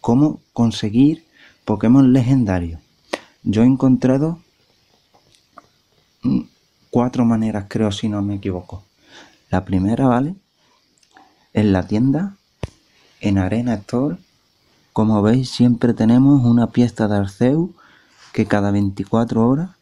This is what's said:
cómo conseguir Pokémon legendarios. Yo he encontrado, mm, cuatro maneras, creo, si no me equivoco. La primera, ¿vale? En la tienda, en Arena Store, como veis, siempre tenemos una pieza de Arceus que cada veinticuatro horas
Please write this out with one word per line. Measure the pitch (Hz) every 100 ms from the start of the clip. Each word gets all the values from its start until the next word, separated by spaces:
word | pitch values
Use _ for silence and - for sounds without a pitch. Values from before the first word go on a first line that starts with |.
cómo | - 120 151 151 _
conseguir | - 117 107 107 110 139 160 _ _ - _ -
Pokémon | 104 113 131 131
legendarios. | 131 120 135 107 92 85 82 _ _ _ - - _
Yo | - 101
he | 120
encontrado, | 185 185 123 127 131 156 165 _ _ _ _ _ _ _ _ _ _ _ - _ _ _ _ _ _
mm, | - 131 117 _ _ _ _
cuatro | 123 123 123 117
maneras, | 113 110 107 101
creo, | 110 110
si | 101 110
no | 104
me | 101 101
equivoco. | 98 90 90 98 _ _ _ - - _ _
La | 92 95
primera, | 95 95 117 135
¿vale? | 120 143 190 _ _ _ _ _ _ _ _ _ _ _
En | - 107
la | 95 92
tienda, | 107 131 143 196 - _ _ - _ _ _ _ _
en | 104 98
Arena | 92 107 120
Store, | 107 101 120 143 180 _ _ _ _ _ _ _
como | - 107 110
veis, | 104 123 127
siempre | - 123 117 123
tenemos | 113 113 120 139 143
una | 120 117 113
pieza | - 120 - 110
de | 104
Arceus | 101 - 123 151 180 - _ _ _ _ -
que | - 104
cada | 104 101
veinticuatro | 101 101 98 98 113 117 113 117
horas | 139 180 _